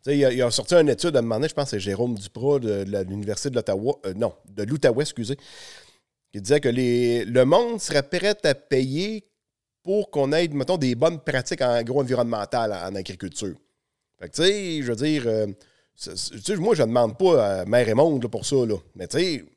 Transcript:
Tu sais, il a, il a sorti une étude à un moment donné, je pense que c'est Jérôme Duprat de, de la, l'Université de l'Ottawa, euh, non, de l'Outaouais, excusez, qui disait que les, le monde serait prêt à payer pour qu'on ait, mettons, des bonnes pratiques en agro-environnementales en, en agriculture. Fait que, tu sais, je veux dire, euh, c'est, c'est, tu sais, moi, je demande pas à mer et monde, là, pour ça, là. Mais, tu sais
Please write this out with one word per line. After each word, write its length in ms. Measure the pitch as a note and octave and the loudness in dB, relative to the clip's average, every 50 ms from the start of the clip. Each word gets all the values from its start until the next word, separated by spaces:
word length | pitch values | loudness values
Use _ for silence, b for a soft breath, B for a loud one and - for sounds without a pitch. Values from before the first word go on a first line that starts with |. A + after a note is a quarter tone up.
| _ | _
Tu 80 | C3+ | 0
sais, 60 | C#3+ | 2
il 80 | C#3+ C#3 | 4 4
a, 60 | C3 | 4
il 100 | A#2+ B2+ | 4 2
a 80 | B2 A#2+ | 0 2
sorti 240 | A2+ - A#2+ - F3 | 0 -2 0 4 4
une 140 | F3 D#3+ D3 | 6 6 6
étude 260 | - - - F3 D3+ | 2 2 0 2 2
à 40 | C3 | 2
un 20 | |
moment 140 | A#2 A#2 A2 | 2 2 0
donné, 140 | A2 D3 D#3 | 0 -2 -2
je 40 | - | -2
pense 120 | - C#3+ | -4 -4
que 60 | C3 | -4
c'est 80 | - G#2 | -4 -4
Jérôme 360 | F#2 G#2 G2 G#2 A#2+ B2 D#2+ | -4 -4 -2 -2 -2 -2 -2
Duprat 420 | - G2 - _ G#2+ A#2+ C#3+ D3 C#3 | -6 -10 -12 _ -4 0 0 0 0
de, 240 | A#2+ A2 G#2 G2+ G2 | 0 -2 -2 -2 -2
de 60 | G2 | -4
la, 120 | G2+ G2+ F#2 | -4 -4 -4
l'Université 460 | F2+ G2 G2+ G2+ G#2 G#2 - - C#3+ | -4 -6 -6 -6 -6 -6 -4 -6 -4
de 60 | B2 | -4
l'Ottawa, 440 | A#2 G#2+ - G2 G2 G#2+ B2+ D3 - - | -2 -2 -2 -2 0 0 -2 -4 -2 -6
euh, 80 | G2 F#2 | -8 -4
non, 200 | G2+ A#2 G#2+ - _ _ | -2 -2 -2 -4 _ _
de 160 | - G2+ G#2 G#2 | -14 -8 -8 -4
l'Outaouais, 400 | G#2+ D3 D3 - C3+ A2+ B2+ D3+ | -4 -2 2 2 2 2 2 -2
excusez, 340 | - - - A2+ G#2+ C#3 B B B B B B B B B B B B B B _ _ _ _ _ | -4 -6 -8 -8 -8 -8 B B B B B B B B B B B B B B _ _ _ _ _
qui 80 | - G#2 | -14 -12
disait 200 | G2 G#2 C#3+ D3 | 0 2 2 2
que 80 | C#3+ B2+ | 4 0
les, 560 | A#2 B2+ B2+ A#2+ A#2+ A#2+ B2 A#2+ A#2+ A#2+ G#2 | 0 2 0 2 2 2 2 2 0 0 -2
le 180 | G2+ A#2+ B2+ B2+ | 2 4 4 6
monde 380 | C3 E3+ A#3 A#3+ A#3 A#3 G#3 | 6 6 4 4 2 -4 -6
serait 220 | - - D3+ D3 C#3 | -6 0 0 0 0
prêt 320 | - - F3 F3 G#3 G#3 - - | 0 -4 -2 0 0 -2 0 0
à 120 | D#3 C3 | 0 0
payer 680 | C3 _ _ C#3+ C3 C3 C3 C3+ D#3 F#3+ G#3+ A3 G#3+ _ _ _ _ _ _ _ _ _ _ _ _ _ | 0 _ _ 0 0 2 0 -2 -4 -4 -4 -6 -10 _ _ _ _ _ _ _ _ _ _ _ _ _
pour 260 | F3+ G3 G#3 G3 - | -2 -2 -2 -2 -2
qu'on 200 | - D3 C#3 C3+ | 0 0 0 2
ait, 160 | D3+ E3 F3 | 2 0 0
mettons, 300 | E3 C#3+ C#3+ C3 C#3 F#3 | 0 -2 -4 -2 -2 0
des 180 | F3 C#3 B2+ B2 | 0 0 0 0
bonnes 240 | A#2 D3 E3+ F3 D#3 | 2 2 0 0 -2
pratiques 420 | _ - C3+ C3 B2 - F3+ - | _ -4 -4 -4 -4 -4 -4 -2
en 100 | C3 B2 | 0 2
agro-environnementales 1000 | A#2+ A#2+ A#2 A#2 B2 C#3+ C3+ B2 B2+ B2 A#2+ A#2 A#2 G#2+ G2+ - - A#2+ A2+ G#2+ | 2 0 0 0 -2 -2 0 0 0 0 0 -2 -2 -4 -4 -2 -2 -2 -2 -2
en, 200 | G2+ F2+ F2 F#2+ | -4 -6 -8 -8
en 40 | G2 | -8
agriculture. 600 | G2 F#2 - F#2+ - - F2+ - - G#2+ F#2+ D#2 - _ _ _ _ _ _ _ _ _ _ _ _ | -8 -10 -10 -12 -10 -12 -10 -8 -8 -8 -8 -10 -12 _ _ _ _ _ _ _ _ _ _ _ _
Fait 100 | - - | -18 -12
que, 60 | - | -4
tu 80 | - E3 | 0 2
sais, 380 | F#3+ G#3 G#3 G3 F3 D#3+ D3+ | 2 2 0 -4 -6 -6 -4
je 60 | C3 A#2+ | -4 -4
veux 40 | A#2 | -4
dire, 280 | G#2+ C3+ D#3 D#3 D3 A#2+ | -2 -2 -2 0 0 0
euh, 220 | A#2 A2 A2 G#2+ G#2 G#2 b b b b b b b b | 0 0 0 0 -2 -6 b b b b b b b b
c'est, 220 | _ - - F2+ | _ -14 -12 -10
c'est, 180 | F#2 - - - | -10 -10 -10 -10
tu 60 | A2 | -10
sais, 140 | F#2+ - G#3+ | -6 -4 -4
moi, 200 | F3 E3 A3 A3+ | 0 2 2 2
je 80 | D#3 B2+ | 2 2
demande 340 | A2 A#2 B2 A#2+ A2 A#2 | 2 4 2 2 2 0
pas 440 | - F#3+ F#3 E3 C3+ A2 G2+ G2 F#2 | 2 4 4 6 6 4 2 0 -2
à 40 | F2+ | -2
mer 220 | G2+ A2+ B2 A#2+ A2 | 2 2 4 4 4
et 40 | G#2+ | 4
monde, 300 | A#2+ D3+ E3+ D3+ C3 A#2 | 4 4 4 2 0 -2
là, 60 | A#2 | -4
pour 160 | - G#2 - | -6 -6 -4
ça, 100 | - C#3+ C3+ B2 | 0 0 0 2
là. 120 | A2 G#2 F2 _ _ _ | 0 -2 -4 _ _ _
Mais, 120 | G2 F2+ | -14 -12
tu 100 | F2 - | -4 -2
sais 280 | D3 F3+ F#3+ D#3 A#2 D#2 - _ | -2 -2 -2 -4 -6 -10 -16 _